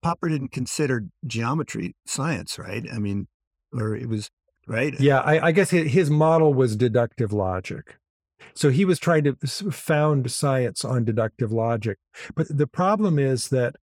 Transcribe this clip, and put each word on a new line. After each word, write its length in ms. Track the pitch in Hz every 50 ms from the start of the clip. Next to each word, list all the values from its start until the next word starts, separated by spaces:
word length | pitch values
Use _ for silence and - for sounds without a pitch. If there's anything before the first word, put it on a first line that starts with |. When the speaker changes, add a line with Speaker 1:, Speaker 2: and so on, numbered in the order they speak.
Speaker 1:
Popper 280 | - 170 170 - - 165
didn't 220 | 156 143 139 127
consider 540 | - - 123 - - - 151 135 131 117 104 87 - _ -
geometry 680 | 127 113 113 113 120 143 165 - - - 110 95 87 - _ _
science, 520 | - - - 135 165 156 90 - - - -
right? 260 | - 95 101 117 113 117
I 80 | 123 113
mean, 280 | 104 101 98 101 101 - _ _ _ _ _ _ _ _
or 240 | - 123 107 110 107
it 140 | 110 120 120
was, 200 | 110 107 104 - _ _ _ _ _ _ _ -
right? 320 | 113 113 131 151 131 131
Speaker 2:
Yeah, 200 | 135 143 139 131
I, 280 | - 147 156 160 156 170
I 40 |
guess 200 | 160 196 190 -
hi-, 120 | 180 175 160
his 260 | 151 120 190 175 143
model 440 | 151 151 156 160 165 165 160 151 143
was 220 | 131 131 120 107
deductive 560 | 107 123 120 107 120 120 117 _ - 117 101 104
logic. 640 | 104 95 92 92 92 92 - - - - - - _ _ _ _ _ _ _ _ _ - - -
So 160 | - - 143
he 160 | 127 147 202
was 140 | 185 175 -
trying 240 | - 175 170 156 147
to 140 | 147 131 - -
s-, 200 | 131 - - 196 202
found 600 | 139 - - - 160 147 151 156 147 139 123 123
science 520 | - - 151 143 135 131 123 113 - - -
on 220 | 117 131 123 113
deductive 460 | 113 110 113 110 107 - - 123 104
logic. 460 | 110 113 113 117 117 110 104 117 98 - _ _ _ - - - -
But 200 | - 160 - 151
the 120 | 139 151 135
problem 500 | - - 180 190 214 208 214 196 160 143
is 320 | 139 135 131 123 - -
that 260 | 139 127 123 120 - -